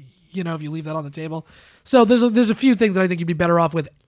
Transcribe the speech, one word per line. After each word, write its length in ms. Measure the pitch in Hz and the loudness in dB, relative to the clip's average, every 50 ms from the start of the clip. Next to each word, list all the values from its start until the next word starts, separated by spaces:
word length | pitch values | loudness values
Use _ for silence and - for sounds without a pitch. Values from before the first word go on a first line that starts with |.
| 139 123 _ _ _ _ | -20 -20 _ _ _ _
you 140 | - 190 175 | -10 -8 -8
know, 100 | 165 165 | -6 -8
if 80 | 156 | -8
you 80 | 151 147 | -8 -10
leave 140 | 156 160 151 | -10 -10 -8
that 100 | 156 156 | -8 -8
on 80 | 160 | -8
the 80 | 151 143 | -10 -10
table. 360 | 143 160 160 160 160 160 - _ - - _ _ _ _ | -12 -12 -10 -10 -10 -10 -12 _ -20 -20 _ _ _ _
So 220 | - - - 247 233 | -4 2 4 4 6
there's 180 | 202 247 233 | 6 4 4
a, 80 | 240 240 | 2 2
there's 200 | 214 240 240 214 | 2 2 2 2
a 40 | 220 | 0
few 220 | - 262 269 240 | 0 2 2 2
things 180 | 190 226 208 185 | 4 2 0 2
that 80 | 190 | 0
I 60 | 190 180 | 0 0
think 100 | 180 165 | -2 -4
you'd 80 | 170 | -4
be 60 | 165 | -4
better 260 | 170 151 175 170 170 170 | -2 -2 0 2 2 2
off 160 | 170 156 160 | 2 0 -2
with 140 | 165 147 - _ _ _ | -4 -8 -8 _ _ _